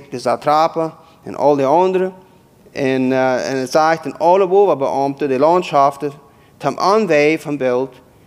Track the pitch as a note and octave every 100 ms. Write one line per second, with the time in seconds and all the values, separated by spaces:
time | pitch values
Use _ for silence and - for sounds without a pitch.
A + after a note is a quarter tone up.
0 | C#3 B2+ B2 A#2 D3 D3+ E3 E3 D#3+ D#3+
1 | - _ - - C#3+ D3 C3+ D#3+ F#3 F#3
2 | F#3 F#3+ - _ _ _ - - C3+ C3
3 | B2+ C3 C3 B2 E2 C3+ C3 D#3+ D#3 E3
4 | D3 - E3 F#3 F#3+ F#3+ G3+ C#3+ C3 A#2+
5 | C#3 C#3 D3 B2+ D3+ F3+ F3 D3 C#3 -
6 | D3 C#3 - _ _ _ C#3+ - F3+ G#3+
7 | G#3 D3+ D3 D#3+ D#3 D3 C3 B2 C3+ -
8 | _ _